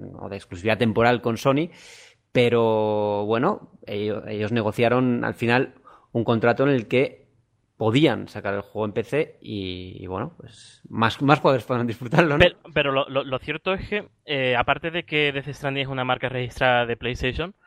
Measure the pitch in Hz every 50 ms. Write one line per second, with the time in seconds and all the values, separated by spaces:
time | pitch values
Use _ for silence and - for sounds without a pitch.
0 | 98 92 92 85 95 98 98 98 - - 95 87 92 110 110 101 120 113 98 117
1 | 117 120 123 117 - 120 113 104 - 139 131 143 170 170 - - - - - -
2 | - - _ _ _ _ - 131 120 117 117 117 117 113 110 107 107 107 107 107
3 | 104 104 104 101 104 104 113 117 135 185 208 - - - - - - - 107 104
4 | 104 107 104 107 - - 107 104 107 104 117 117 104 107 104 - 117 113 120 127
5 | 131 127 120 120 113 113 107 - 120 117 117 127 139 - - - _ - - -
6 | _ _ - 120 110 - 117 110 113 117 117 - 135 143 139 123 107 - - 123
7 | 143 - - - _ _ _ _ _ _ _ _ _ _ _ - 113 113 110 139
8 | 156 147 110 101 101 - - 104 101 101 98 101 101 - - 104 107 104 95 120
9 | 110 - - 147 160 - - _ - - 110 101 95 92 90 90 92 92 98 101
10 | 95 90 92 95 127 170 - - - - - - - - - _ - - - 107
11 | 113 110 - - 139 139 151 147 - 160 135 123 - - 127 120 120 117 107 -
12 | 127 120 - 143 170 156 143 147 175 175 175 _ - - 147 156 143 139 135 135
13 | 139 - 131 135 131 135 131 123 - 151 151 160 - 185 190 185 - - 208 208
14 | 190 - _ _ _ - 147 135 131 127 123 120 123 - 139 143 - 165 151 175
15 | 156 - 156 151 147 143 135 139 131 147 135 - 147 139 139 139 135 135 135 131
16 | 127 127 127 120 - 123 127 127 123 117 - - 139 127 123 120 120 117 117 -
17 | 120 117 127 127 135 127 120 131 156 185 - _ _